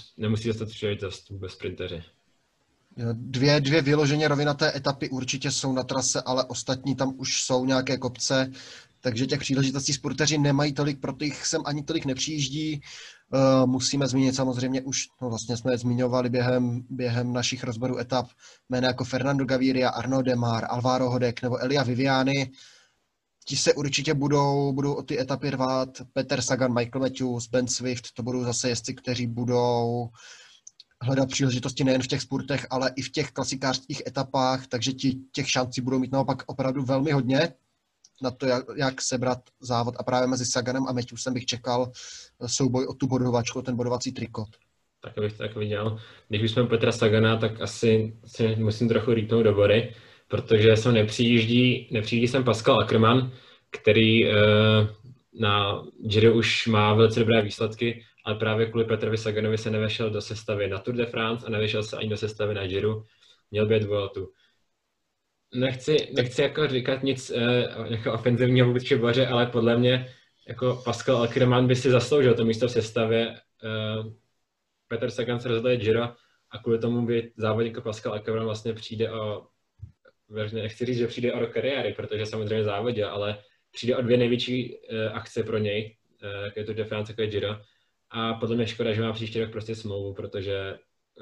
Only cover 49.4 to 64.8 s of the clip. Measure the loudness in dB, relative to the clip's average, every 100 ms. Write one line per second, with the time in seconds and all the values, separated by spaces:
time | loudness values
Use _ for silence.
49.4 | 4 6 6 4 2 -10 -20 -20 _ -6
50.4 | 2 6 8 6 6 4 4 2 4 4
51.4 | 4 4 4 2 -2 -4 0 0 2 2
52.4 | 2 2 4 4 4 4 6 4 2 -8
53.4 | -20 _ _ 0 4 6 6 6 4 6
54.4 | 6 6 6 6 4 -2 -20 -20 _ -4
55.4 | 0 2 0 -4 -8 -10 0 6 6 6
56.4 | 2 0 2 4 6 6 6 4 4 4
57.4 | 2 -2 -4 -2 -4 -4 -16 _ -6 -2
58.4 | 0 0 0 0 0 0 0 -2 -2 -2
59.4 | 0 -2 -2 -2 -2 -2 -4 -4 -6 -8
60.4 | -6 -2 -2 -4 -4 -4 -4 -2 -2 -4
61.4 | -4 -2 0 -2 -4 -6 -6 -4 -6 -4
62.4 | -4 -2 -4 -2 -2 -2 -8 _ _ _
63.4 | _ -2 2 2 2 -2 -2 -8 -12 _
64.4 | _ _ _ _